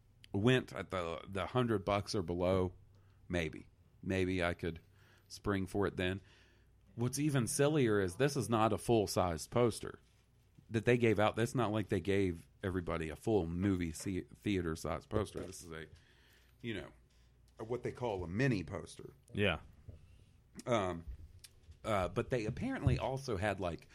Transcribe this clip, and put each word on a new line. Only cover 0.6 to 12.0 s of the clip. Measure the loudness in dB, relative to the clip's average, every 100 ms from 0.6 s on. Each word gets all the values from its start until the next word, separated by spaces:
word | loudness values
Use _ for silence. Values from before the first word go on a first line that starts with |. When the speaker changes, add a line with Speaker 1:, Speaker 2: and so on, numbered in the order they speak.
| 2
Speaker 1:
at | -8 -4
the, | -4 -4 -6 -6
the | -4 0
hundred | 0 2 0
bucks | 2 0 0 -2
or |
below, | -2 0 2 4 2 -4 -18 -20 -20 -20 -4
maybe. | -2 -2 -6 -16 -20 _ _
Maybe | -2 0 2 2
I | 0
could | 0 -4 -6 -12 -20 -20 -20 -20
spring | -6 -2 0 0
for | 0 0
it | 0
then. | -2 -2 -8 -20 -20 _ _ _ -14 -4
What's | -2 0
even | 0 2 2
sillier | 2 4 4 4 4
is | 2 2
this | 0 0
is | 0
not | 2 4
a | 2
full-sized | 4 4 4 2 0 0 -2
poster | 2 2 0 -8 -12 _ _ _ _ _ -20 -6
that | 0 4
they | 4
gave | 6 4
out. | 4 2
That's | 0 0
not | 0
like | 0 0
they |
gave | -2